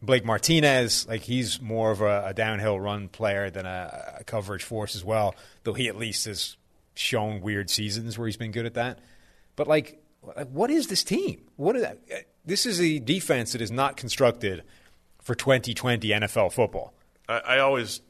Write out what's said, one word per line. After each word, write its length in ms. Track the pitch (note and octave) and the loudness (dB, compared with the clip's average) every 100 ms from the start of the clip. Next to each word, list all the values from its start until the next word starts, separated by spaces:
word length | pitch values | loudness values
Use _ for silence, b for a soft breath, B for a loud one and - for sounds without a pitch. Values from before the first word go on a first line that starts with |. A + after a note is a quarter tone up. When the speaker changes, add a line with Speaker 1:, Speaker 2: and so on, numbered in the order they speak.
Speaker 1:
Blake 240 | A2+ B2+ A2+ | 2 2 4
Martinez, 800 | G#2+ - E3 D3 C3 A#2 - - | 2 4 6 6 6 4 0 -2
like, 140 | A2+ | -6
he's 380 | - B2 A2+ - | -2 -2 -2 -4
more 300 | A2+ A2 A2 | -4 0 2
of 100 | G2+ | 4
a, 240 | G#2 G2+ G2 | 2 2 0
a 60 | G2 | -2
downhill 440 | A2 G#2+ A2 G2 | 0 0 0 0
run 280 | G2+ G#2 F#2+ | -2 -4 -8
player 420 | - A2 G2 G2 | -2 0 0 -2
than 160 | F#2 F#2 | -4 -6
a, 520 | F#2 E2+ - - C#2+ | -6 -8 -10 -12 -14
a 40 | - | -6
coverage 380 | A2+ F#2+ F#2+ | -6 -4 -8
force 320 | - A2 G#2 G2+ | -6 -6 -6 -6
as 80 | |
well, 300 | F2 A2 G2+ B B B | -2 2 2 B B B
though 100 | A2+ | -4
he 140 | A#2 A#2+ | -2 -2
at 100 | G2+ | -2
least 280 | A2+ F#2+ A2 | -6 -4 -4
has 300 | G2 - - _ _ _ | -6 -8 -10 _ _ _
shown 480 | - - A2+ G#2+ G#2 | -6 -2 0 -2 -4
weird 280 | G2 G2+ F#2+ | -2 -2 0
seasons 460 | - G#2+ G#2 A#2 A2 | -2 -2 -4 -6 -4
where 100 | A2+ | -4
he's 100 | - | -4
been 140 | A2+ | -6
good 160 | A2 A2+ | -4 -4
at 80 | A#2+ | -2
that. 240 | B2 - b b b b b - | -4 -6 b b b b b -4
But, 120 | D3 | 2
like, 360 | D#3 A#2 - _ _ | 2 2 -10 _ _
what 480 | - - B2+ C#3 A#3+ | -16 -12 -8 -2 2
is 180 | D#4+ B3+ | 2 2
this 160 | F#3+ | -2
team? 380 | - A#3+ F#4+ - - - | 0 0 0 -6 -14 -2
What 200 | D3+ B3+ | 0 2
is 60 | |
that? 160 | - G#2 - C#3 - _ D#3 | -2 -6 -12 -12 -12 _ -4
This 200 | F#3+ B3+ | -2 0
is 140 | F3 | 2
a 200 | E3+ D3+ | 2 2
defense 540 | A#2+ F#3 - C3+ A2+ | 0 0 2 0 0
that 80 | A#2 | -4
is 100 | G#2+ | -2
not 260 | B2 C#3 C3+ | 0 0 -2
constructed 640 | A#2+ - B2 A#2 G#2 F2+ b b b b _ _ | -6 4 4 4 -2 -4 b b b b _ _
for 120 | - | -4
twenty 400 | A#2 - B2+ A#2+ | 0 4 2 2
twenty 400 | G#2+ B2 A#2+ G#2+ | -2 0 0 2
N 100 | G#2 | 2
F 140 | G#2 A#2+ | 2 2
L 120 | F#2 | 2
football. 440 | - G#2+ F2 - - _ _ - | 4 2 0 -10 -14 _ _ -4
Speaker 2:
I, 100 | A2+ | -2
I 200 | - B2+ | 2 4
always, 420 | C3+ C3+ A#2 - | 4 2 -2 -8